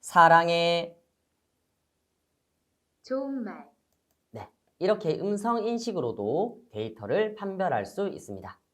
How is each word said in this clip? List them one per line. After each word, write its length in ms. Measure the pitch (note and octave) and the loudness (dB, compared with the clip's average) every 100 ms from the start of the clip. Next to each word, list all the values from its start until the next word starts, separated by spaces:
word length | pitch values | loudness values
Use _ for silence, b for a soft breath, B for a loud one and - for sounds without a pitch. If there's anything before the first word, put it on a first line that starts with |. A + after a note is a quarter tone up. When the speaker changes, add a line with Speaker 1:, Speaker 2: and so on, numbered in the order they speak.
Speaker 1:
"사랑해." 960 | - F3+ E3 E3 E3+ E3+ E3+ E3+ E3+ - _ _ _ _ _ _ _ _ _ _ _ _ _ _ _ _ _ _ _ _ | 2 8 10 8 6 2 2 0 -2 -12 _ _ _ _ _ _ _ _ _ _ _ _ _ _ _ _ _ _ _ _
Speaker 2:
좋은 400 | - C4 C#4 C#4 | -8 -6 -4 -6
말. 260 | G#3+ E3 - _ _ _ _ _ _ | -8 -12 -18 _ _ _ _ _ _
Speaker 1:
네, 160 | A2 G2 _ _ _ | -18 -18 _ _ _
이렇게 380 | F#3 G3+ E3+ D#3 | -2 0 0 -2
음성 440 | G3 G#3 G#3+ A#3 G#3+ | -2 -2 -2 -2 -2
인식으로도 1000 | A#3 A#3 F#3 B2 A2+ G2+ C#3+ A3+ A3+ - | -4 -4 -4 -4 -2 -2 -2 -4 -6 -16
데이터를 640 | G#2+ A2 A2 G2+ D#3 G#3+ G#3+ | -8 -8 -8 -4 0 -2 -4
판별할 500 | G3+ F#3+ F#3 B2 G2 | -10 -4 -2 -2 -4
수 220 | - G3 | -6 -6
있습니다. 500 | D2 - G2 F#2+ - _ | -8 -12 -14 -14 -18 _